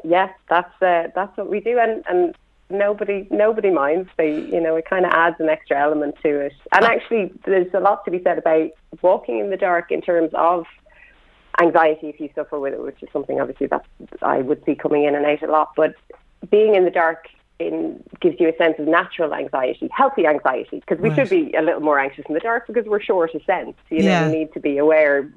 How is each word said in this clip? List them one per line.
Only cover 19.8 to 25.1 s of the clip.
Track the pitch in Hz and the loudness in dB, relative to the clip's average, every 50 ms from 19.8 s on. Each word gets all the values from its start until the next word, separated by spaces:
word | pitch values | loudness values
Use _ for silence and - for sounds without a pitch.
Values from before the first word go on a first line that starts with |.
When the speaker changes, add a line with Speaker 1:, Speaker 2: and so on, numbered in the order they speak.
| - 123 - | -8 -6 0
Speaker 1:
healthy | - 277 262 269 - 170 | 2 2 2 2 2 2
anxiety, | 151 151 147 - 139 131 117 - - - 143 - - | 2 2 2 0 0 0 -2 -4 -8 -10 -12 -6 -6
'cause | 165 156 | -4 -2
we | - 156 | 0 0
Speaker 2:
Right. | 156 147 | 0 0
Speaker 1:
should | 269 180 | 0 2
be | 190 175 151 - - | 2 0 0 0 0
a | 156 | 0
little | 156 165 - 180 | 0 0 0 0
more | 147 151 147 139 | 0 2 2 2
anxious | 135 139 - - - - | 0 -2 -4 -10 -10 -6
in | 151 | -6
the | 165 | -4
dark | - 226 233 240 - - | -2 -2 -2 -4 -4 -4
because | 214 240 214 214 | -4 -4 -2 -2
we're | 208 202 | -2 -2
short | 202 - 208 185 165 165 - | 0 0 0 0 0 0 -2
of | 151 - | -4 -2
sense. | - 185 165 123 - - - _ _ | -2 -2 -2 -4 -8 -14 -18 _ _
You | 160 160 | -2 2
know, | 196 196 | 2 2
Speaker 2:
Yeah. | 190 170 160 156 | 2 2 2 0
Speaker 1:
we | 160 156 | 0 -2
need | 156 151 - | -4 -6 -8
to | 151 | -6
be | 135 147 139 139 | -4 -2 0 2
aware, | 147 156 156 156 156 143 | 4 4 6 6 6 4